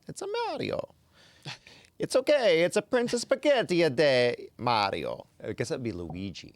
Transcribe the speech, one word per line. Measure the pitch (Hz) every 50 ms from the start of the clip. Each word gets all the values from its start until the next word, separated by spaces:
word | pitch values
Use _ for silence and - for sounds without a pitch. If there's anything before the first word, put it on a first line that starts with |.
| _ -
It's | 160 -
a | - 392 415 466 480 427
Mario. | 339 269 - 50 - - - - _ _ _ _ _ _ - - _ _ _ - - - _ - - - _ _ _ _
It's | - 143 -
okay. | 262 254 - 302 294 254 208 170 160
It's | 170 180 -
a | 214
Princess | 202 _ - 254 240 233 - 240
Spaghetti | - - 277 262 - 302 285 254 208 - 180 170
a | 170 160
day, | 131 120 160 143 131 123 123 120 120 - - - _ _
Mario. | 107 123 120 110 104 98 85 87 71 60 60 - - _ _ _
I | - 113
guess | 107 - 123 117
that'd | 147 139 131
be | 117
Luigi. | 98 87 87 82 78 90 95 101 82 - - - _